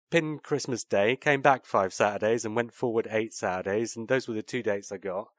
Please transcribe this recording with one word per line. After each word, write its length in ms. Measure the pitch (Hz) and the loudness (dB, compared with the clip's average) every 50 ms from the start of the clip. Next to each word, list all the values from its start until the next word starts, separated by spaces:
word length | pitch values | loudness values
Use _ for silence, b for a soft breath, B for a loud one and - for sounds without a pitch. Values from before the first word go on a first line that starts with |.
| _ - | _ 0
pinned 340 | - 170 156 156 151 139 _ | 0 0 0 0 -6 -8 _
Christmas 400 | - 151 127 - - 123 107 - | -4 -4 -2 -2 -4 -4 -6 -4
Day, 320 | - - 98 101 135 - | 0 2 4 4 4 2
came 260 | - - 151 143 143 131 | 2 2 2 2 6 6
back 240 | 147 135 123 _ | 6 4 4 _
five 260 | - - 107 95 95 - | 0 2 2 2 2 2
Saturdays, 520 | - 110 104 101 98 107 110 117 117 113 | 2 2 2 2 2 2 2 2 2 0
and 100 | 107 107 | -2 -2
went 180 | 120 120 117 - | -2 -2 -2 -4
forward 360 | - 135 120 110 113 107 104 | -4 -4 0 0 0 -2 0
eight 240 | 113 110 113 107 - | -2 -2 -2 -2 -6
Saturdays, 600 | - 113 98 90 92 90 98 98 110 117 110 - | -4 -4 -2 -2 -2 -2 -2 0 0 -2 -2 -6
and 100 | 117 113 | -8 -2
those 220 | 107 131 131 - 120 | 0 0 0 0 -2
were 60 | 113 | -6
the 80 | 110 107 | -6 -6
two 200 | - - 123 110 | -6 -6 -4 -2
dates 300 | 107 101 101 98 - 101 | -2 -2 -2 -4 -8 -12
I 60 | 92 | -8
got. 300 | 87 95 90 98 - _ _ | -6 -6 -6 -6 -8 _ _